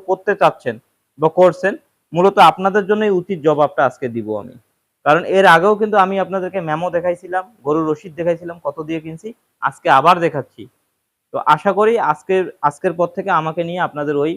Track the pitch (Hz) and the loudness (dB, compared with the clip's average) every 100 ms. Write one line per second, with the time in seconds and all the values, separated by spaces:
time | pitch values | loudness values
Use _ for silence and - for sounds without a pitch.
0 | 190 185 196 196 170 - 135 110 _ _ | -4 -4 -2 0 0 0 -6 -10 _ _
1 | _ - 156 156 180 175 185 254 _ _ | _ -4 -2 4 4 4 -4 -4 _ _
2 | _ 156 190 196 175 170 190 196 190 208 | _ 0 2 6 6 6 0 0 0 0
3 | 214 190 175 185 147 147 147 143 135 - | 0 -2 -2 -4 0 2 0 0 -2 -2
4 | 127 117 107 107 101 131 _ _ _ _ | -8 -6 -6 -8 -10 -18 _ _ _ _
5 | 143 156 - 185 190 165 190 208 214 208 | 0 0 2 2 6 6 4 0 0 2
6 | 190 196 180 190 180 190 165 151 180 170 | 2 0 -4 -4 -6 -6 -6 -4 -4 -4
7 | 175 170 180 185 185 _ 131 151 160 151 | -4 -4 -6 -8 -8 _ -4 -2 -2 -4
8 | 196 151 170 165 175 170 - - 156 165 | -8 -8 -4 -4 -6 -12 -10 -8 -8 -10
9 | 160 160 214 240 _ _ 127 - 170 135 | -10 -14 -16 -18 _ _ -8 -4 2 4
10 | 151 180 165 139 123 - 104 _ _ _ | 4 4 0 -4 -8 -12 -20 _ _ _
11 | _ _ _ 135 - 151 202 190 214 226 | _ _ _ -4 2 2 2 2 2 2
12 | 147 156 - 190 175 - 147 - 185 170 | 0 -4 -2 -2 -2 -4 -4 -2 -4 -2
13 | 175 175 190 175 156 160 170 180 165 147 | -4 -4 -4 -2 -2 -6 -6 -4 -6 -6
14 | 147 147 147 | -4 -2 -2